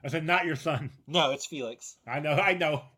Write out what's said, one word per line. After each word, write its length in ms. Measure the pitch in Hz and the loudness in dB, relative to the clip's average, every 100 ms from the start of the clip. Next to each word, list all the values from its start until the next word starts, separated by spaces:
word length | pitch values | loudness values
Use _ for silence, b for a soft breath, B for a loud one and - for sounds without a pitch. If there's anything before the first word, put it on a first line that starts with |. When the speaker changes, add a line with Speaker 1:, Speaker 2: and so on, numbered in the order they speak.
Speaker 1:
I 40 | 139 | -4
said, 140 | 156 160 | -4 2
"Not 200 | 180 175 | 2 2
your 120 | 143 | -2
son." 340 | - 143 135 - - | -2 -2 -4 -12 -2
Speaker 2:
No, 240 | 170 147 | 2 2
it's 140 | 139 - | 0 -6
Felix. 500 | 151 120 120 - - - | -8 -8 -8 -16 -18 -8
Speaker 1:
I 140 | 135 | -4
know, 140 | 151 | 0
I 200 | 147 196 | 2 4
know. 300 | 185 165 147 - | 2 2 0 -6